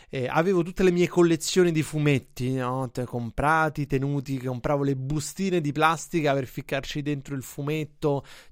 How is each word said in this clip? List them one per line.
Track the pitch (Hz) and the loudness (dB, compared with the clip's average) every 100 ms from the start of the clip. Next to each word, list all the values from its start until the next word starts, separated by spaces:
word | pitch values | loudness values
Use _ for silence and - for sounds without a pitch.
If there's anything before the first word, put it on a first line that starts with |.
| - | -10
e | 139 127 | -6 -2
avevo | 151 175 180 | 0 2 2
tutte | 170 185 | 0 2
le | 185 | 4
mie | 175 175 | 4 2
collezioni | 180 170 160 - 190 175 | 4 4 4 0 4 4
di | 156 | 4
fumetti, | 139 156 147 135 - - 127 131 | 0 0 2 2 -2 -6 -4 -2
no? | 123 131 131 | -2 -4 -4
Te-, | - 123 | -6 -6
comprati, | 120 117 - 139 160 156 147 139 | -6 -6 -2 2 2 2 -2 -2
tenuti, | 135 139 143 139 135 | 0 0 -2 -4 -6
compravo | 127 123 151 143 | -4 -4 0 0
le | 139 135 | 0 -2
bustine | 131 151 147 - 190 175 | -2 -4 -4 -4 0 0
di | 147 | 0
plastica | 147 156 165 - 175 147 | 2 4 2 -2 0 2
per | 139 127 | 0 -2
ficcarci | - - 135 - 151 | -8 -4 -4 -4 -6
dentro | 143 143 - 139 | -4 -4 -6 -10
il | |
fumetto, | 120 - 143 156 147 - 151 139 - - - | -10 -8 -4 -4 -6 -2 0 0 -4 -20 -18